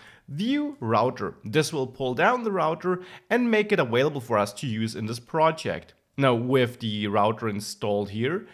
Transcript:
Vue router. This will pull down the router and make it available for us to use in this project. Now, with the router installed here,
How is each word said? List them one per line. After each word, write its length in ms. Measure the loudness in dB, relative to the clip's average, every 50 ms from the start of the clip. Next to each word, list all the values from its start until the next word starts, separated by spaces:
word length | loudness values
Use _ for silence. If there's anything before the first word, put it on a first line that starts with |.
| -20 -20 -20 -20 _ -10
Vue 480 | -6 -4 -2 0 0 -2 -2 -4 -6 -6
router. 560 | -2 0 2 2 2 2 0 -4 -6 -8 -8 -10 -8
This 280 | -2 0 0 0 0
will 160 | -2 -4 -4 -4
pull 260 | -6 -6 -4 -2 0
down 300 | 2 4 4 2 2 -2
the 80 | -2
router 500 | -2 0 0 0 -2 -2 -2 -2 -2 -4 -6 -12 -18 -18 -4 -2
and 220 | 0 2 2 2
make 220 | 2 2 2 2
it 80 | 2 2
available 400 | 2 2 2 2 2 2 0 -4
for 180 | -2 2 2 2
us 140 | 2 2 -2
to 140 | -6 -6 -4
use 260 | -2 -2 -2 -4 -4
in 120 | -6 -6
this 120 | -6 -6 -8
project. 760 | -8 -4 0 2 2 2 2 0 -4 -6 -6 -6 -8 -14 _ _ _ _ _ 2
Now, 140 | 2 4 4
with 460 | 2 2 2 4 4 4 2 0 -4
the 260 | -6 -4 -2 -2 -2
router 420 | 0 2 4 4 4 2 0 -4 -4
installed 640 | -4 -4 -6 -8 -8 -4 -2 0 0 0 -2 -4
here, 380 | -4 -4 -2 -2 -2 -4 -6 -10